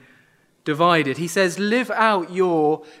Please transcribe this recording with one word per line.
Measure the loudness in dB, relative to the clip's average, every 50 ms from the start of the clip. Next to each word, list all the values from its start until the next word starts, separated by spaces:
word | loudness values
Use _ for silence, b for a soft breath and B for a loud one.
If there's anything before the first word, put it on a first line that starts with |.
| b b b b b b b b b b b _ -6
divided. | -4 0 2 2 4 4 2 2 0 -2 -4
He | -6
says, | -4 -2 0 0 0 0 -2
"Live | -2 -2 0 -2 -2 -2
out | -2 0 0 2 2 0 -2 -4 -2
your | -2 0 2 2 2 2 2 0 -2 B B B B